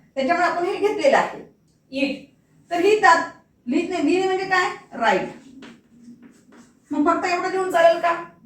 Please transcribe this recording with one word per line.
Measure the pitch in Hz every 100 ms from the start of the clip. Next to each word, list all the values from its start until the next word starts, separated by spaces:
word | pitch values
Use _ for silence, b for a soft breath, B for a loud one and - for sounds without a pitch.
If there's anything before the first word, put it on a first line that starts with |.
| b
त्याच्यामुळे | 269 262 349 339
आपण | 349
हे | 349 415
घेतलेलं | 403 - 285 -
आहे, | - - - _ _ _ _
इट. | 269 285 - - _ _ _ _
तर | 349
लिहितात, | 381 427 381 320 - - _ _ 240
लिहित | 311 349
नाही, | 359 294
लिहिणे | 359 381
म्हणजे | 381
काय? | 381 370 - - -
राईट. | - 226 185 - - - - - - _ _ - - - _ _ - - _ _
मग | 294 302
फक्त | 330 381
एवढं | 349 370
लिहून | 370 370
चालेल | 349 339 339
का? | 339 339 - -